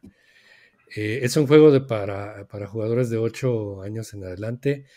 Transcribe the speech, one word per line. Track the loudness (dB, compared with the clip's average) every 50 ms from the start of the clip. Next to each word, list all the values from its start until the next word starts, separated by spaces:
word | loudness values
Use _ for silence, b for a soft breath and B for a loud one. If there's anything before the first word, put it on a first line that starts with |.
| -20 -20 b b b b b b b b b b b b b b _ -16 -10
Eh, | -8 -6 -6 -4 -4 -2
es | -2 0
un | 0 4
juego | 6 8 8 10 10
de | 8 6
para, | 4 0 -4 -4 -4 -4 -6 -6 -8 -10 -12 -16 -18 -14
para | -12 -12 -12
jugadores | -10 -8 -6 -4 -2 0 -2 -2 -2
de | -2 -2
ocho | -2 -4 -4 -4 -4 -2 -2 -2 -4 -6 -10 -12 -12
años | -10 -10 -10 -12 -12 -14
en | -14 -12
adelante, | -12 -10 -10 -8 -8 -8 -6 -4 -4 -4 -4 -8 B B